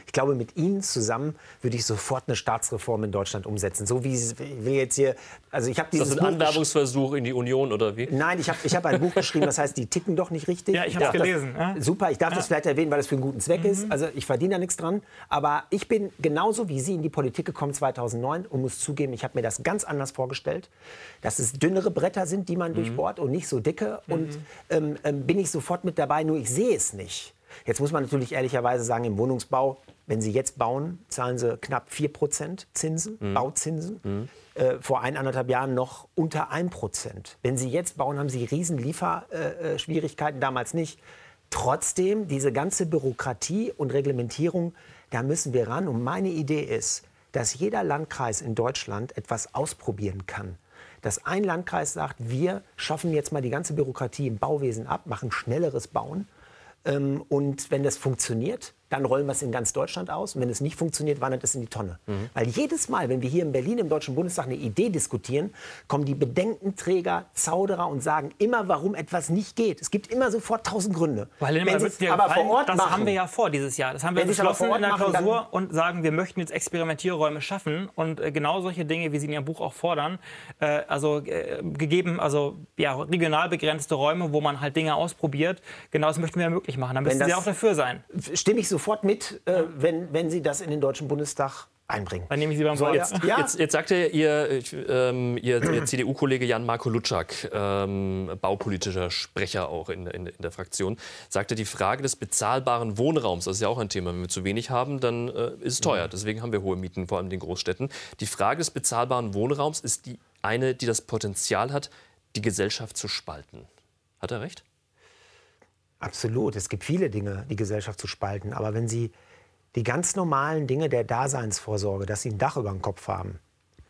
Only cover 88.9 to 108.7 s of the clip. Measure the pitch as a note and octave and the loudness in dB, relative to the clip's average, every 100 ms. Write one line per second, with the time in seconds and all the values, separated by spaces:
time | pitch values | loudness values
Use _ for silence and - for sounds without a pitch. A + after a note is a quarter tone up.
88.9 | G#3+ G3 G#3 - - - F3+ E3 D#3 D#3 | 2 2 2 -2 -6 0 2 2 2 2
89.9 | E3 F3 D3 E3 E3+ D3+ C#3 E3 D3+ C#3 | 2 0 0 0 0 0 -2 -2 2 2
90.9 | C3+ C#3+ D3 D3 - C#3 - - _ - | 0 -2 -2 -2 0 -2 -4 -18 _ -4
91.9 | G#2+ F#2+ F#2 F2 C#3+ D3+ D3+ D3+ D3 D3 | -4 -2 -4 -2 0 2 2 2 4 4
92.9 | D3+ - F#3 E3 A3+ C4+ F3 D#3 - - | 4 2 0 2 2 2 2 2 2 4
93.9 | F#3 E3+ D#3 D#3 D3+ D3 C3+ A#2+ C#3+ A#2+ | 4 4 6 4 4 2 0 -2 -6 0
94.9 | B2+ B2+ B2+ B2 A#2+ B2 A#2+ D3+ D#3+ D3 | 4 4 2 0 0 2 4 4 2 0
95.9 | B2+ A#2 C3+ C#3 C3 B2 A2+ A#2+ A#2 B2 | 0 0 2 2 2 2 2 2 0 2
96.9 | A2+ - F#2+ E2 - - G#2 G2+ G2 G2 | 0 2 0 -2 -6 -6 -2 0 0 0
97.9 | G2 G2 F#2+ F#2 F#2+ F#2+ G2 - F#2+ G2+ | 0 -2 -2 -4 -4 -2 -2 -2 -4 -2
98.9 | F#2 F2 - - - G2 - D2+ E2 D#2+ | -2 -2 -4 -6 -4 -2 -2 -4 -4 -6
99.9 | F#2 F2 F2 F2+ - E2+ - F2+ - F#2+ | -8 -8 -8 -10 -8 -8 -8 -8 -2 -2
100.9 | A#2 - - - G2 G2+ A2 G#2 - G2 | -2 -8 -16 -6 -4 -2 -2 -4 0 0
101.9 | C3 C#3 - A2 - G#2+ B2+ B2+ A#2+ A#2 | 0 -2 -4 -4 -2 2 2 2 0 0
102.9 | G#2 C3+ D#3+ A2+ F2 F2+ F#2+ G#2 A#2+ G#2 | 2 2 4 2 0 -2 0 0 0 -2
103.9 | G2 F2+ F2 F2+ - F#2 G#2+ A#2+ B2 C3 | -2 -2 -4 -4 -4 -2 -2 -2 -2 -2
104.9 | C#3 B2 A#2 A#2+ - A#2 - - B2+ F3 | 0 -2 -2 -4 -4 -4 -4 -4 0 2
105.9 | G#2 E2 F2+ G#2+ A2 A#2+ G#2 F#2+ F#2 F#2 | 2 0 -4 -4 -4 -2 -2 0 -2 -4
106.9 | F#2+ F2+ F#2+ F#2 F#2 D#2+ F2+ - F2 C#3 | -6 -4 -2 -2 -6 -6 -4 -4 -4 -4
107.9 | - - - G2+ - G2 D3 D#3+ | -8 -14 -8 -6 0 0 2 -2